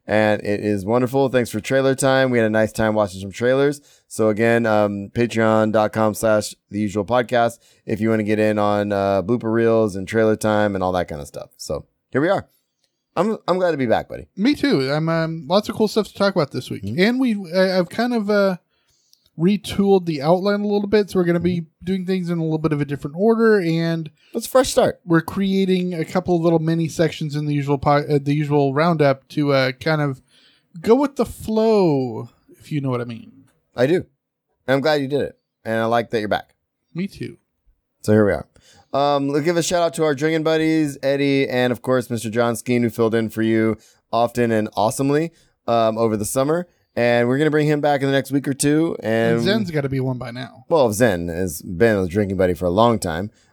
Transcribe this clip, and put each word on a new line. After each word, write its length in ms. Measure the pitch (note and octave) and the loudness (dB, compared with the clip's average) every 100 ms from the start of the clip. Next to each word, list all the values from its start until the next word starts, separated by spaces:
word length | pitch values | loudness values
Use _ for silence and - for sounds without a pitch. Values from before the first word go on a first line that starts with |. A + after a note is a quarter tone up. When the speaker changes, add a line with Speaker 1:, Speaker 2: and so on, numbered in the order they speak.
| - | -2
Speaker 1:
and 360 | G#2+ G#2+ G#2 | 2 2 0
it 180 | - G#2 | -2 -4
is 240 | G#2 G#2 | -2 -2
wonderful. 440 | F#2+ B2 B2 C3+ C3+ | 0 0 0 0 0
Thanks 180 | B2+ A2+ | 0 -2
for 100 | A2 | -4
trailer 340 | - C3+ C3+ | -2 0 0
time. 360 | C3+ C3+ C3 C3 | 0 0 2 2
We 60 | A#2+ | 2
had 80 | A2 | 2
a 40 | |
nice 220 | A2 G#2+ | 2 0
time 220 | - A2 | 0 0
watching 260 | G#2+ G2+ F#2 | 0 -2 -4
some 100 | G2 | -12
trailers. 480 | - A#2+ C3 C#3+ C#3+ _ _ _ | -4 0 2 0 -2 _ _ _
So 220 | - A2 | -2 0
again, 380 | G#2+ A#2 A#2 A2+ | 2 2 2 2
um, 440 | G#2+ G#2 G2+ G2 | 2 2 -2 -6
patreon 580 | A#2 A#2+ A2 A2 A2 A2 | -2 -2 0 2 2 2
dot 200 | G#2+ G#2+ | 2 0
com 220 | A2 A2 | 0 0
slash 400 | G2 A2 G#2+ - - _ | 0 2 2 0 -10 _
the 100 | G2+ | -6
usual 240 | G#2 G#2 F#2+ | -4 -4 -2
podcast 520 | B2 A2 B2 A#2 - _ _ - | -2 0 0 0 -4 _ _ -8
if 140 | G#2 | -2
you 100 | A2 | 0
wanna 120 | A2 | 0
get 140 | G#2 G#2+ | 0 0
in 200 | G#2+ G#2 | 2 2
on, 340 | G#2 G#2 G#2 | 0 0 0
uh, 300 | G2 G2 G2 | 0 0 0
blooper 300 | F2+ A#2+ A2+ | -2 -4 -2
reels 420 | A2+ A2+ A2+ A2 F#2+ | 0 2 2 0 -4
and 100 | F#2 | -4
trailer 280 | A2+ A2 G#2+ | 0 2 2
time 380 | G#2+ G#2 G#2 | 0 2 0
and 80 | G2 | 0
all 100 | F#2 | -2
that 160 | F2+ F2 | -2 -4
kinda 160 | D2+ C#2+ | -8 -12
stuff. 240 | - - - | -14 -16 -14
So 300 | - D2 - _ _ | -10 -10 -10 _ _
here 100 | B2+ | -2
we 80 | E3 | 0
are. 200 | F3+ - _ _ _ _ _ _ - | -2 -6 _ _ _ _ _ _ -4
I'm, 220 | G#3 G#3 - | -2 -2 -2
I'm 120 | F3+ | 0
glad 120 | F3+ | 0
to 60 | D3+ | 0
be 80 | A#2+ | 0
back, 220 | F#2 C#2+ | 0 -2
buddy. 180 | A#1+ - - | -12 -12 -2
Speaker 2:
Me 180 | A#3+ | 0
too. 360 | D4 - D#3+ C3 | 0 0 0 0
I'm, 160 | D3+ D#3+ | -2 -2
um, 380 | E3 D#3+ E3 C#3+ | -2 -2 -6 -2
lots 200 | G3 G#3 | -2 0
of 80 | A3 | -2
cool 120 | G#3+ | -2
stuff 200 | A3+ G3 | -2 -4
to 60 | |
talk 200 | - G3+ | -2 -2
about 160 | F#3 C#3+ | 0 -2
this 200 | B2+ - | -4 -8
week. 120 | A2+ | -10
Speaker 1:
Mm-hmm. 180 | G2 B2+ | -6 0
Speaker 2:
And 200 | G#3 B3+ | 0 2
we, 160 | C4 G3+ F3 | -2 -2 -2
I, 240 | F#3 F#3+ F#3 | 0 2 2
I've 100 | F3 | -2
kind 240 | - A#3+ | -2 -2
of, 140 | A#3+ G3+ | -2 0
uh, 260 | G#3 G3 F3+ _ _ _ _ _ _ _ - | 2 2 -2 _ _ _ _ _ _ _ -2
retooled 640 | F3 G#3 - - G3 G3 E3+ | 0 0 -2 0 4 2 2
the 140 | D3+ | -2
outline 400 | D3 F3+ G3+ G3+ | 2 2 2 -2
a 60 | G#3 | 0
little 220 | G#3 G3+ | -2 0
bit, 200 | G#3+ F#3+ | 0 2
so 80 | F#3+ | 0
we're 60 | |
gonna 160 | F3 E3+ | 0 0
be 200 | F3 F3 | 0 -2
Speaker 1:
Mm-hmm. 60 | E3 _ F3 | -6 _ -6
Speaker 2:
doing 180 | F#3+ F3+ | -4 -2
things 220 | F#3+ E3+ | -4 -2
in 80 | E3+ | -2
a 40 | |
little 160 | D#3+ D#3 | -2 -2
bit 140 | D#3 | -2
of 60 | D3 | -2
a 20 | |
different 320 | C#3 C#3 C#3+ E3 | -4 -6 -8 0
order, 420 | A3 A3+ A3+ G#3 | 2 4 4 4
and 520 | E3 E3 E3 E3 D#3 - _ | 2 0 0 -2 -6 -16 _
Speaker 1:
It's 120 | A#3+ - | -8 0
a 40 | |
fresh 180 | C4 B3+ | 2 2
start. 300 | B3+ G3+ - F3 | 2 0 0 0
Speaker 2:
we're 160 | E3 | 0
creating 720 | - F#3+ G3 F#3+ F#3+ F#3 F3+ | 0 -2 0 2 2 0 0
a 100 | E3+ | -4
couple 320 | D#3 F#3 F3+ F3 | -4 -2 0 2
of 60 | |
little 160 | E3+ E3 | 4 2
mini 300 | D#3+ E3 D#3 | 2 0 0
sections 460 | - D#3+ - D#3 | 0 -2 -2 -6
in 120 | D3 D3 | -4 -2
the 80 | |
usual 240 | D3 C#3 C#3+ | -2 0 0
po-, 260 | D3+ C#3+ D3 | 2 2 2
uh, 120 | D3 | 0
the 140 | C#3 | 0
usual 400 | D3 D3 D3 C#3 | 0 2 2 2
roundup 520 | C3+ E3+ D#3+ C#3 C3+ - | 2 2 4 2 2 -4
to, 240 | D3+ C#3+ | -2 2
uh, 180 | C3+ B2+ | 2 0
kind 300 | C3 D#3+ D#3 | -2 -2 -2
of 180 | C#3+ C3 _ _ _ _ _ E3+ | -2 -6 _ _ _ _ _ -4
go 120 | F#3+ | 2
with 220 | B3+ C#4+ C#4 | 2 2 -2
the 80 | |
flow, 1040 | A#3 - - A3 A3 G#3+ F3+ C#3 B2+ A2 A#2+ _ _ | -6 -6 -4 0 2 4 2 0 -2 -8 -14 _ _
if 200 | - - | -20 -8
you 120 | D3+ | -6
know 80 | C3+ | -4
what 100 | A#2+ | -4
I 40 | |
mean. 400 | A#2+ A2 G2+ - _ _ _ | -6 -12 -18 -20 _ _ _
Speaker 1:
I 120 | B2 C3+ | -2 0
do. 180 | F3+ - _ _ _ _ _ - | 0 -4 _ _ _ _ _ -2
And 80 | |
I'm 60 | C#3 | 0
glad 180 | D3+ D3+ | 2 0
you 80 | C3+ | 0
did 140 | C#3+ | -2
it, 160 | F2+ - _ _ | -4 -8 _ _
and 160 | A2+ A2+ | -4 -2
I 60 | A2+ | 0
like 240 | A#2 A2+ | 0 0
that 100 | A#2 | -4
you're 80 | G#2 | -2
back. 260 | F#2+ - _ _ _ _ | -4 -6 _ _ _ _
Speaker 2:
Me 140 | D#3+ G3 | -8 -8
too. 300 | - B2 - _ _ _ _ _ _ | -10 -14 -16 _ _ _ _ _ _
Speaker 1:
So 100 | - | 0
here 140 | G#2+ G#2 | 2 2
we 60 | |
are. 140 | E2+ - _ _ _ _ | -2 -8 _ _ _ _
Um, 360 | C3+ C#3+ C#3+ C#3 | -2 0 0 -2
let's 160 | D3 D#3 | -2 0
give 100 | E3+ | -2
a 60 | |
shout 200 | D#3 F3+ | 0 0
out 120 | E3 | -2
to 100 | - | 0
our 100 | D#3 | -2
drinking 280 | C3+ D#3 D#3+ | 0 -2 -2
buddies, 560 | D#3 D#3+ D#3+ D#3+ D3 C#3 | 0 0 0 0 -2 -4
Eddie, 460 | C3+ C#3 C#3+ C#3 A#2+ | -2 0 2 2 0
and 240 | B2 B2 | 0 0
of 80 | A#2+ | -2
course, 300 | B2 B2+ A#2+ | -2 -2 -2
Mister 180 | A#2 A2+ | -6 -4
John 260 | A#2 A#2+ A2+ | 0 0 -2
Skeen, 260 | - A#2+ | -2 0
who 80 | A#2 | 0
filled 240 | A2 A2+ | 0 0
in 160 | A2+ A2 | 0 -2
for 100 | A2 | -2
you 360 | A2+ A2+ A2 G#2+ _ _ _ | 0 2 0 -2 _ _ _
often 380 | A2+ A#2 B2 A#2 | -2 0 0 0
and 180 | A2 G#2+ - | 0 -2 0
awesomely, 560 | A2 C3+ C#3 D3 E3 - _ _ - | 0 0 0 0 -2 -8 _ _ -2
um, 300 | A#2 A2 A2 | 0 2 0
over 220 | A2+ G#2+ | 0 -2
the 80 | G#2+ | -2
summer. 400 | C3 C#3 E3+ F3 _ _ - | -2 0 -2 -4 _ _ -2
And 320 | A#2+ A#2+ A#2+ | 2 2 2
we're 100 | C3 | 2
gonna 140 | D#3 | 2
bring 160 | D3+ D3+ | 2 2
him 120 | D3 | 0
back 200 | D3 C#3+ | 0 0
in 80 | C3+ | 0
the 40 | |
next 200 | C3+ C3 | 0 0
week 160 | C#3 C#3+ | -2 -2
or 40 | |
two. 440 | C3 C#3+ D3+ E3 - | -2 0 2 0 -2
And 360 | A2 A2+ A#2 A#2 | -2 0 2 2
Speaker 2:
And 60 | |
Zen's 280 | F3+ A3 F3+ | 2 0 -2
gotta 180 | D3+ C3+ | -4 -4
be 120 | C3+ | -4
one 180 | C3 B2+ | -4 -6
by 140 | B2+ | -10
now. 320 | A#2+ B2 - - | -12 -14 -16 0
Speaker 1:
Well, 240 | E3 A#2+ | 2 4
Zen 360 | G2+ B2 F2 E2+ | 4 2 2 -2
has 340 | E2 F#2 D#2+ | -4 -4 -6
been 340 | G2 E2+ A2+ G#2 | -10 2 4 4
a 120 | F#2 | 0
drinking 280 | G2 G2 F#2+ | 0 0 2
buddy 160 | F#2 | 0
for 120 | E2+ F2+ | 0 0
a 40 | |
long 280 | F#2 A#2 A2 | 4 4 2
time. 320 | F#2 E2 G#2 - _ | -2 -6 -8 -12 _